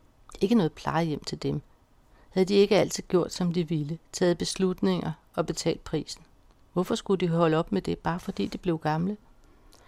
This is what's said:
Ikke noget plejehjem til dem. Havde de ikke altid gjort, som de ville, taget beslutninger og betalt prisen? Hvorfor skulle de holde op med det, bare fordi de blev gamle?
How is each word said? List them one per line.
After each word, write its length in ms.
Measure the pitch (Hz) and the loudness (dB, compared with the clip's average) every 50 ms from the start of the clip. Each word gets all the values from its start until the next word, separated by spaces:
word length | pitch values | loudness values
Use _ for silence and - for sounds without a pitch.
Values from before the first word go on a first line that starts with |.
| _ _ _ _ _ - - - | _ _ _ _ _ -20 -4 -2
Ikke 140 | - 196 240 | 0 2 4
noget 180 | 233 175 220 - | 4 4 2 0
plejehjem 520 | - - 147 143 160 170 165 147 - - | -4 -4 -2 0 0 0 0 -2 -4 -6
til 180 | - - 151 - | -8 -10 -6 -4
dem. 200 | 135 143 147 - _ _ _ _ _ _ _ _ _ _ _ - _ | -4 -4 -4 -6 _ _ _ _ _ _ _ _ _ _ _ -20 _
Havde 140 | - 185 185 | 0 0 2
de 100 | 175 202 | 4 6
ikke 220 | 202 202 196 214 | 6 6 6 6
altid 260 | 180 160 - - - - - | 4 4 2 0 -4 -2 0
gjort, 240 | - 180 160 - - | 2 2 2 0 -2
som 200 | - 185 175 165 | -2 -2 0 0
de 160 | 185 175 151 | 0 -2 0
ville, 300 | 175 156 147 143 165 160 - _ - | -2 -4 -2 -4 -6 -10 -12 _ -4
taget 260 | - 190 175 175 165 | 0 2 2 2 2
beslutninger 760 | 175 165 - - 190 185 185 - - 190 185 170 - - 156 - _ _ - | -2 -4 -2 0 0 0 0 0 0 0 0 0 -2 -4 -6 -8 _ _ -4
og 120 | - 170 | -4 -2
betalt 380 | - 165 - - 170 - - - | -2 -4 -2 -2 -2 -2 -2 -4
prisen? 380 | - - 151 - - - - - - _ _ _ - _ _ - _ _ | -6 -4 -4 -4 -6 -10 -16 -18 -20 _ _ _ -20 _ _ -20 _ _
Hvorfor 220 | 175 185 - 233 | -4 -2 -2 -4
skulle 320 | 220 - - 196 175 185 | -4 -2 -2 0 0 0
de 60 | 175 165 | 0 2
holde 240 | 165 170 165 156 | 4 4 4 4
op 160 | 160 165 - 208 | 2 0 0 -2
med 100 | 190 - | -2 -2
det, 160 | - 170 - | -2 -6 -4
bare 220 | - 165 165 180 | -4 -4 -4 -4
fordi 260 | - - - - 202 | -6 -8 -6 -6 -6
de 120 | 185 - 226 | -6 -6 -6
blev 200 | - 185 165 160 | -4 -4 -4 -2
gamle? 380 | - 156 151 160 175 190 214 214 - - _ - - - - - _ - - - - | -2 -2 0 0 -2 -2 -4 -6 -12 -20 _ -20 -20 -20 -20 -20 _ -20 -20 -20 -20